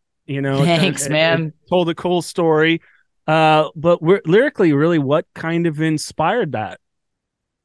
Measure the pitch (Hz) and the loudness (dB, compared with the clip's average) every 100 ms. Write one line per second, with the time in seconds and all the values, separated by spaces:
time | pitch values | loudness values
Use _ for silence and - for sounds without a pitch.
0 | _ _ - 139 139 135 170 165 147 139 | _ _ -10 -6 -2 0 2 2 0 -2
1 | 143 151 160 165 156 - _ 180 170 160 | -2 0 2 0 -4 -10 _ -2 0 -2
2 | 180 175 - - 165 151 160 165 - _ | -2 -2 -4 -2 0 2 2 0 -8 _
3 | _ _ - 160 156 156 151 160 165 170 | _ _ -2 2 4 4 0 -2 0 2
4 | 160 196 160 202 285 - 175 143 165 165 | 2 0 2 2 2 0 2 2 2 0
5 | 135 156 - - 165 170 170 147 160 151 | 0 -2 -2 -10 -4 -2 -2 -2 -2 -2
6 | - - 160 233 170 117 98 - _ _ | -6 -4 -2 -2 -4 -6 -8 -12 _ _
7 | _ _ _ _ _ _ | _ _ _ _ _ _